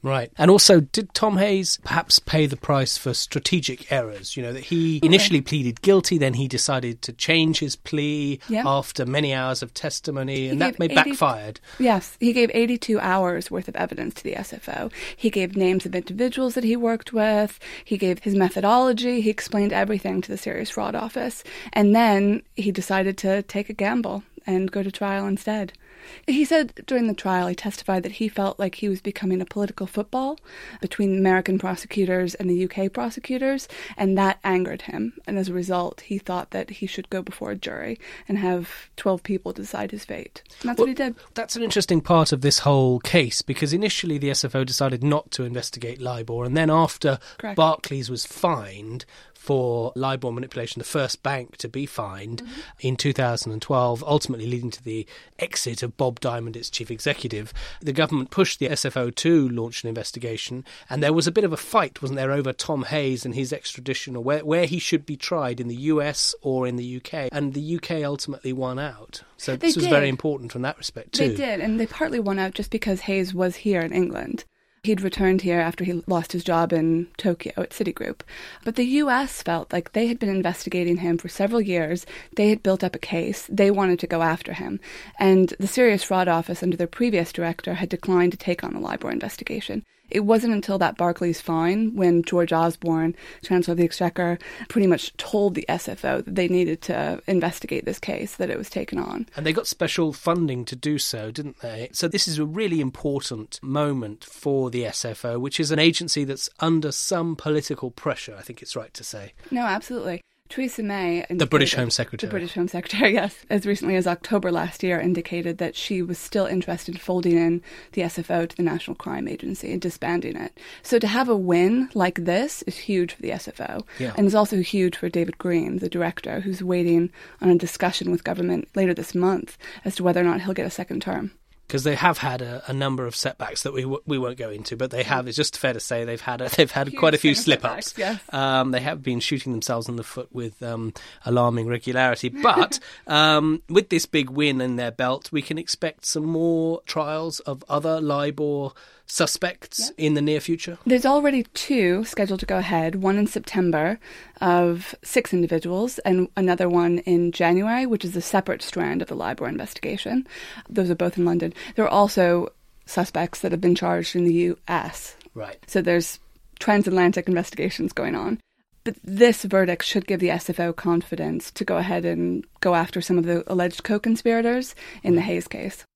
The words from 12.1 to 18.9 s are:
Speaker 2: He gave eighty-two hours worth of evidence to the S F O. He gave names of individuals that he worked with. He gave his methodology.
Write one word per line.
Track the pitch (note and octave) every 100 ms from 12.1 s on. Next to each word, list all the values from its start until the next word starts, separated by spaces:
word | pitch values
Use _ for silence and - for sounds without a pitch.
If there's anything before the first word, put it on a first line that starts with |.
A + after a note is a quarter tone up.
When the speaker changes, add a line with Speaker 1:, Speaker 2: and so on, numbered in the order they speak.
| -
Speaker 2:
He | A#3
gave | A#3 A#3
eighty-two | - A#3 A#3+ - G#3+
hours | F#3+ F#3+ F3+ E3+ F3+
worth | F3+ F#3
of | -
evidence | - - -
to | -
the | - -
S | -
F | - -
O. | - A3 - - -
He | A#3
gave | G#3 F#3 G3
names | F#3 F#3 F#3
of | F#3
individuals | F3+ F#3+ B3 B3+ C4
that | A#3+
he | A#3 A#3+
worked | A#3 A3+ -
with. | A3+ G#3+ G#3+ G#3 - - -
He | - G3
gave | F#3+ F3
his | - G3
methodology. | F#3 F#3+ G3+ A#3+ B3+